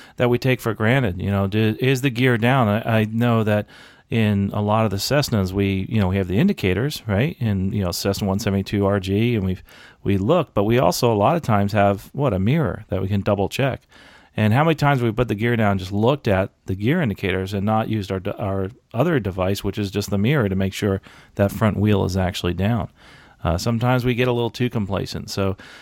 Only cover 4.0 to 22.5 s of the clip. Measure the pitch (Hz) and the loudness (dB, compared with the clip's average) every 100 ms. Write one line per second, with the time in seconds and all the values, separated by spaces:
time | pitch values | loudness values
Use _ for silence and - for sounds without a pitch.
4 | - 113 107 101 98 - 104 110 110 101 | -4 0 2 2 0 0 0 2 2 -2
5 | - 143 143 107 92 98 98 95 95 110 | 0 0 0 0 0 0 0 -2 -2 0
6 | 92 98 92 98 196 - 95 92 143 - | 0 0 0 2 0 0 0 0 -2 -6
7 | - 98 147 - 113 98 95 107 90 - | -4 -2 -2 -2 -2 -2 -2 -2 -2 -2
8 | 98 98 101 98 104 98 95 104 98 101 | -2 -2 -2 -2 0 -2 0 0 2 0
9 | 90 101 117 113 92 92 - - - - | 0 0 0 0 -2 -4 -10 -20 -20 -8
10 | - 98 104 175 143 107 101 120 170 - | -2 0 2 0 0 -2 2 4 2 2
11 | 120 107 110 170 - 104 101 104 101 101 | 2 4 2 2 0 2 2 2 2 2
12 | - - 139 92 98 165 110 101 - 95 | -4 -4 -2 0 2 0 0 -4 -6 -4
13 | 95 101 95 101 95 - 135 113 _ - | -2 -2 0 0 0 -2 -4 -4 _ -20
14 | - - _ - 107 123 160 156 143 135 | -20 -20 _ -2 2 4 2 2 2 2
15 | 120 107 120 101 117 117 104 98 95 101 | 2 0 0 0 0 2 2 0 -2 0
16 | 113 147 113 95 101 _ - 98 110 180 | 2 2 2 0 0 _ -8 -2 0 0
17 | 131 92 95 92 95 101 101 110 - 113 | 0 -2 -2 -2 -2 -2 0 0 0 -4
18 | 95 95 95 - 101 98 95 - _ 113 | -4 -4 -6 -6 -4 -4 -6 -8 _ -2
19 | 165 151 95 92 92 101 101 110 101 101 | 0 0 -2 -2 -2 -2 -4 -4 -4 -4
20 | - 101 107 151 101 95 95 - 107 95 | -2 0 2 2 0 0 -2 -2 -2 -2
21 | - - - - 101 - 110 98 104 98 | -6 -20 -8 -2 0 2 0 2 2 2
22 | 95 92 90 - 90 | 0 0 -2 -2 -4